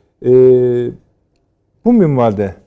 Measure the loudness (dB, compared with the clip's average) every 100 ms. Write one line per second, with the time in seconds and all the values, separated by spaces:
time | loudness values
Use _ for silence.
0 | _ _ 0 2 4 2 0 -4 -6 -12
1 | _ _ _ _ _ _ _ _ -2 0
2 | 0 0 -2 -2 -6 -10